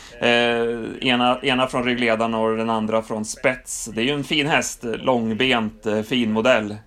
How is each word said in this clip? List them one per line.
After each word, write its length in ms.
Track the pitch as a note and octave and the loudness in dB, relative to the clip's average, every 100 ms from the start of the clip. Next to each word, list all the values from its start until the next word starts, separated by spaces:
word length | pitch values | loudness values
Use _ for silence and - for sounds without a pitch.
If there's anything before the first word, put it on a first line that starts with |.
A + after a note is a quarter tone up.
| - A#2+ | -20 -2
Eh, 880 | A#2+ A#2+ A#2+ A#2 A#2 A#2 A2 - C3+ | 2 4 4 2 0 -2 -6 -4 0
ena, 320 | B2 B2 B2 | 2 2 2
ena 260 | C#3+ B2+ B2+ | 0 0 0
från 160 | C3 | 0
ryggledarna 560 | B2 A#2+ A#2+ A2+ A2+ A2+ | 0 0 2 2 0 0
och 180 | A2+ A2 | 0 0
den 120 | A2+ | 0
andra 320 | A2 A2 A2 | 0 0 -2
från 240 | A2 A2 G#2+ | -2 -6 -6
spets. 600 | - C3 B2+ - - A#2 | -2 -2 -2 -6 -10 -8
Det 160 | A2 | -2
är 40 | B2 | -2
ju 60 | |
en 120 | D3 | -2
fin 240 | C#3 D#3 C#3+ | -2 -2 2
häst, 360 | C3+ - - | 0 0 -6
långbent, 1000 | A#2+ A#2 C3 A#2+ A2+ A2 C3 A#2+ G#2+ - A2 | -8 -4 0 2 0 0 2 2 -2 -4 -2
eh, 160 | G#2+ | -2
fin 300 | G#2+ B2+ A2 | 0 0 0
modell. 440 | A2 B2 A#2 G#2 G#2+ | 2 4 2 0 -8